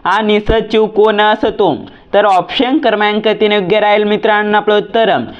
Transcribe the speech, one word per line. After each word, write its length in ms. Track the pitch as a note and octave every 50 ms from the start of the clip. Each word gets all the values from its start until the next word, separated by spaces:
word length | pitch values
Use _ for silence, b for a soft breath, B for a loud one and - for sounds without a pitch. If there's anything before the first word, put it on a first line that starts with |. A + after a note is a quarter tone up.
| B
आणि 340 | E3+ F#3+ G#3+ A3 G#3 G#3+ G#3
सचिव 460 | G#3 - A3 A3+ A3 A3 - A3 A3 G#3
कोण 340 | G#3 G3+ G#3 A3 G#3+ G3+
असतो? 520 | G#3 G#3+ G#3+ G#3+ - A3+ - - G3+ F3 C3+ G#2 - B B B B B -
तर 120 | G3+ G#3
ऑप्शन 520 | G#3 F#3+ F3+ F3 - - - A#3+ B3 C4+ D#4
क्रमांक 500 | D4 A#3 G#3 G#3 G#3 G#3 G#3 G#3+ G#3 A3
तीन 200 | G#3 G#3+ G#3+ G#3
योग्य 280 | G#3 G#3 F#3+ E3+ G#3 G#3+
राहील 240 | G#3 G#3 G#3 G#3+ G#3
मित्रांनो 540 | G#3 G#3+ G#3 G#3 A3 G#3+ G#3 G#3 G#3 G#3 G#3
आपलं 200 | G3+ G#3 G#3 G#3
उत्तर. 340 | G3+ - - A3+ A3+ G3+ E3+ C3 A#2 - B B